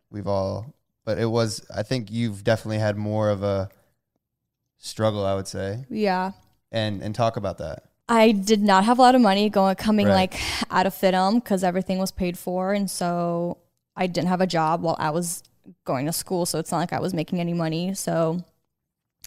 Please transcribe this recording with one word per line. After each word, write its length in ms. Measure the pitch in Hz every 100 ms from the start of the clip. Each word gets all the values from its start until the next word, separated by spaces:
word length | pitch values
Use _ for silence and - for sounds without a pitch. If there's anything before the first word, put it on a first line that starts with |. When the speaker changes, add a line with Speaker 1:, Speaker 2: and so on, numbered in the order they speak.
| _
Speaker 1:
We've 160 | 104 101
all 460 | 98 95 98 117 - _ _ -
but 120 | 104
it 60 | 117
was, 380 | 117 117 101 -
I 100 | -
think 280 | 107 131 101
you've 320 | 113 117 101
definitely 360 | 104 110 110 107
had 180 | 107 104
more 320 | 107 107 107
of 140 | 101
a 260 | 101 98 95 - _ _ _ _ _ _ _ _ _ _
struggle, 480 | - - 110 104 98
I 100 | 98
would 120 | 95
say. 380 | 95 98 110 135
Speaker 2:
Yeah. 420 | 220 208 185 185 196 _ _ _
Speaker 1:
And, 300 | 113 107 101
and 120 | 104 107
talk 220 | 113 113
about 220 | 101 87
that. 240 | 80 - - _ -
Speaker 2:
I 240 | 233 220
did 280 | 208 196 220
not 220 | 208 190 202
have 140 | 240
a 20 |
lot 140 | 247 254
of 60 |
money 280 | 226 196 208
going, 260 | 208 190 190
coming, 320 | 214 214 202
Speaker 1:
Right. 60 | 190 185
Speaker 2:
like, 80 | - - - -
out 160 | 180 185
of 80 |
fidem 480 | - 190 185 190 233
'cause 200 | - 196
everything 340 | 185 175 185 185
was 140 | 190
paid 260 | - 180 175
for. 360 | - 180 185
And 160 | 208 196
so 680 | - 180 175 175 170 175 175 _ _ _ -
I 120 | 185
didn't 200 | 175 165
have 140 | 180
a 60 | 185
job 340 | 165 156 170
while 140 | 170 160
I 100 | 156
was 320 | 156 175 - - _ - - -
going 200 | 139 143
to 80 |
school. 320 | 170 - 185 175
So 140 | 151
it's 120 | 170
not 60 | 170
like 140 | 175
I 60 | -
was 140 | 180
making 260 | 180 156 180
any 140 | 170
money. 400 | 170 160 160 180 190
So, 480 | - 165 165 170 175 _ _ _ _ _ _ _